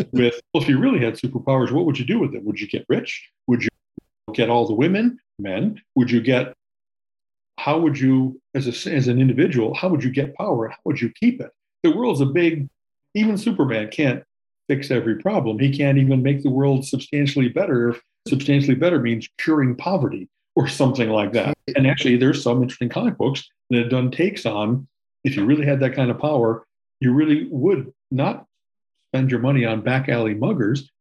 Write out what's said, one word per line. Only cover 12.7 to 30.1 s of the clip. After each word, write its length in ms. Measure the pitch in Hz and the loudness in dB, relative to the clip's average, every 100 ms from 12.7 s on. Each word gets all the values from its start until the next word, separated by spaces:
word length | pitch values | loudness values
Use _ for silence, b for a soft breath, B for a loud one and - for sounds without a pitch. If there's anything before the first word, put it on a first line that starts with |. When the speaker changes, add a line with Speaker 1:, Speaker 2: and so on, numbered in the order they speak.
| _ _ _ _ 208 | _ _ _ _ 0
Speaker 2:
even 220 | 214 202 | 0 0
Superman 520 | 233 196 139 110 107 | 0 0 0 0 -4
can't 320 | - 139 120 - _ _ _ - | -2 0 -2 -8 _ _ _ -4
fix 240 | 135 139 | -4 -2
every 240 | 120 113 107 | -2 0 -2
problem. 420 | 190 208 113 107 | -2 -2 -2 0
He 160 | 139 143 | 0 2
can't 220 | 143 139 | 2 4
even 260 | 135 131 | 4 2
make 200 | 135 139 | 2 0
the 60 | 139 | 0
world 360 | 131 139 135 135 | 2 2 0 -2
substantially 640 | 127 - 147 143 143 120 | -6 -4 -2 0 2 0
better, 400 | 147 190 123 120 | 0 0 2 0
if 120 | 120 _ _ - | -2 _ _ -4
substantially 480 | 139 - 143 139 127 | -2 2 2 2 2
better 240 | 175 156 | 2 2
means 300 | 117 113 - - | 0 -4 -6 -6
curing 360 | 160 151 127 123 | 0 2 2 0
poverty 540 | 175 185 123 - - _ _ - | -2 -2 -2 -4 -12 _ _ -2
or 120 | 135 | 0
something 420 | - 131 123 110 | 2 2 2 0
like 220 | 107 104 | 0 0
that. 140 | 113 98 - - | 0 -2 -4 -4
Speaker 1:
Right. 100 | 135 | 2
Speaker 2:
And 100 | 131 | 2
actually, 300 | 135 131 120 | 2 2 4
there's 240 | 131 131 | 4 2
some 180 | 120 123 | 0 0
interesting 280 | 123 - 120 | 0 -2 -6
comic 280 | - 240 - | -2 -2 0
books 300 | 117 139 - _ - | -2 -2 -10 _ -2
that 100 | 120 | 0
have 100 | 117 | 2
done 200 | 127 127 | 0 0
takes 340 | 143 190 202 117 | 0 -2 -2 -4
on, 420 | 104 107 131 - _ _ _ | -2 -2 -2 -6 _ _ _
if 120 | 135 98 | -4 0
you 100 | 107 | 2
really 200 | 151 143 | 2 2
had 140 | 135 | 0
that 120 | 131 139 | 0 0
kind 140 | 123 | -2
of 80 | - | -2
power, 460 | 151 139 113 113 - _ _ - | -2 0 0 -2 -8 _ _ -2
you 120 | 127 | 2
really 340 | 135 156 151 - | 4 4 2 -2
would 400 | 139 175 160 - - - | -2 0 0 -4 -14 -6
not 340 | 131 175 - - _ _ _ _ _ _ | -2 -2 -4 -14 _ _ _ _ _ _
spend 180 | 131 131 | -2 0
your 80 | 120 | 0
money 260 | 127 139 113 | 2 2 0
on 160 | 110 | -2
back 260 | 123 135 | -2 -2
alley 240 | 135 | 0